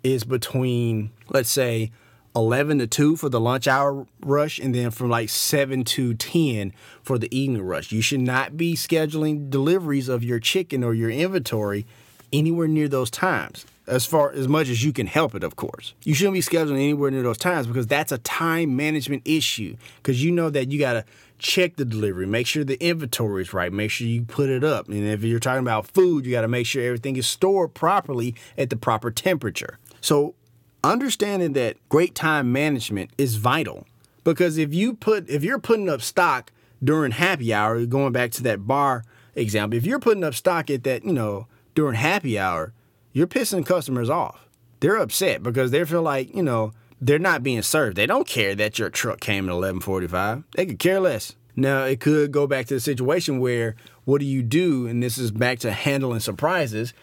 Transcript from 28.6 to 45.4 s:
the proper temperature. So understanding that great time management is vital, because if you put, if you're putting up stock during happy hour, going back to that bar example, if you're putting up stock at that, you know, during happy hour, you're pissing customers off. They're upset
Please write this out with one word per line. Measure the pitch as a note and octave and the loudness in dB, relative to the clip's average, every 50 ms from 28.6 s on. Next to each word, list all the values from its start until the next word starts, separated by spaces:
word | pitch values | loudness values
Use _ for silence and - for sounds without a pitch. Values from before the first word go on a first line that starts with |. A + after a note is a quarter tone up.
| C#3+ B2 | -2 -2
the | B2+ | -2
proper | A#2 - C3 A#2 G#2+ - A#2+ | -2 0 0 0 0 0 -4
temperature. | A2 - - F#3+ F3+ D3 - G#2 - - - - - - _ - - - | -6 -2 0 0 0 0 -2 -6 -6 -6 -10 -12 -14 -18 _ -20 -20 -8
So | - - D#3 C#3+ D3 D3+ - _ _ _ _ _ _ _ _ - - | 0 2 4 4 4 2 -2 _ _ _ _ _ _ _ _ -2 0
understanding | D3 G#3 B3 C#4 C4 - - D#4+ - - F#3+ F3 D#3+ C#3 | 2 2 2 0 -2 0 0 -2 0 0 0 0 0 0
that | C3+ A#2+ A2 - _ _ - | 0 0 0 -2 _ _ 2
great | - D3+ F3+ - - | 4 4 4 4 0
time | - E3 D#3 D3+ D3 C3 A#2+ | -2 0 0 2 2 2 2
management | B2 C3+ D3+ D#3 C#3+ B2 - - G#2+ G2 F#2 - - - | 2 2 2 2 0 -2 -2 -4 -4 -4 -6 -6 -2 -2
is | C#3 B2+ A2+ G#2+ | 0 0 0 0
vital, | G#2 B2 C3+ D#3+ C#3+ - - G1+ - _ _ _ _ _ _ _ - | 2 2 2 2 -2 -4 -8 -14 -16 _ _ _ _ _ _ _ 2
because | E3 E3 - F3+ E3+ D#3 D#3+ | 2 4 4 4 2 4 2
if | D#3 D3 D3 | 0 0 2
you | F3 G#3 B3 A#3 | 0 0 0 -2
put, | - - A3 A3 G3+ E3 C#3+ | -2 0 0 0 0 0 -2
if | C#3 C#3+ C#3+ | -4 -2 0
you're | G3+ C4+ B3 | 0 -2 -2
putting | - - A#3 A3 G3+ F3+ | 0 0 0 2 2 0
up | D3 A#2+ | -2 -2
stock | - - - - F3 E3 C3+ B2+ - - _ _ _ _ _ - B2+ | -4 -2 2 2 4 4 2 0 -4 -8 _ _ _ _ _ -4 0
during | C3 D3+ D#3 D3+ B2+ A2+ | 2 2 2 2 0 0
happy | - F3 F#3+ F#3 D3 A#2+ A2+ G#2+ | 2 2 2 2 0 0 0 2
hour, | G#2 G#2 A2 A2+ A#2 A#2 | 2 2 2 2 0 -2
going | A#2+ B2 C3+ C#3 C3+ | 0 0 0 0 2
back | B2 B2+ B2 A#2 | 2 0 0 0
to | A#2 - B2 | -2 -2 0
that | A#2+ G#2+ G2 G2 A2 | 0 0 0 0 0
bar | C3 C#3+ C#3+ C#3 B2+ A#2+ A#2 - - - - _ - | 2 2 4 2 2 0 -4 -12 -20 -20 -20 _ -6
example, | - A#2+ G#2+ G#2 G#2+ G#2 G#2+ A#2 A#2 | -4 -4 0 0 0 0 0 0 -2
if | A#2+ | 0
you're | F#3+ C4+ C#4+ | 0 -2 0
putting | - A#3+ G#3+ G3 F3 | 2 2 2 2 2
up | D3+ B2 | -2 -4
stock | - - F#3 F3 E3 D3+ - | 0 0 0 0 0 0 -2
at | C#3 B2+ B2 | -4 -2 0
that, | C3+ B2+ A#2 - | -2 -2 -2 0
you | G3+ E3+ | -2 0
know, | B2+ A2 G#2+ G2+ G2 A#2 - _ _ _ _ - D#3 | 0 0 -2 -4 -6 -8 -12 _ _ _ _ -2 0
during | D3+ C#3 A#2 | 0 2 0
happy | G#2+ C3+ D#3+ F#3 G3+ E3 C3 G#2+ G2+ | 0 2 2 0 0 0 -2 -2 0
hour, | F#2+ F#2 F2 E2 D#2 - - _ _ _ _ _ _ _ - | 0 0 0 -2 -4 -6 -10 _ _ _ _ _ _ _ 0
you're | B2+ E3+ - | 0 0 2
pissing | - B3+ B3 - G3+ F3+ C#3+ | 2 -2 0 0 -2 -2 0
customers | - F3+ F3 C3+ - C3 B2 A#2 A#2+ | 2 0 0 0 -2 -4 -2 0 0
off. | D3+ F3 B2 - - - - _ _ _ _ _ _ - | 0 0 -2 -4 -6 -14 -20 _ _ _ _ _ _ 0
They're | - E3 G#3 | 2 2 4
upset | A3 E3 A2 - - F#3+ F3 G#2 C#2 | 4 2 0 0 0 0 0 0 0